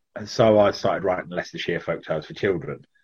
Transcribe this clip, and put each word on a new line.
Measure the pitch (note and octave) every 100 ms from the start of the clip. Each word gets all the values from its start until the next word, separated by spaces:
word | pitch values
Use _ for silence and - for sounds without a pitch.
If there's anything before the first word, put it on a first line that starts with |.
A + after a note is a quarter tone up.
| _
And | - G#2+
so | - A2+ G#2+
I | G2+
started | - G2 E2
writing | F#2 F2+ D#2+
Leicestershire | F2 - E2+ - E2+
folk | - E2
tales | - D#2 -
for |
children. | D#2+ G#2 F2 D2 - _ _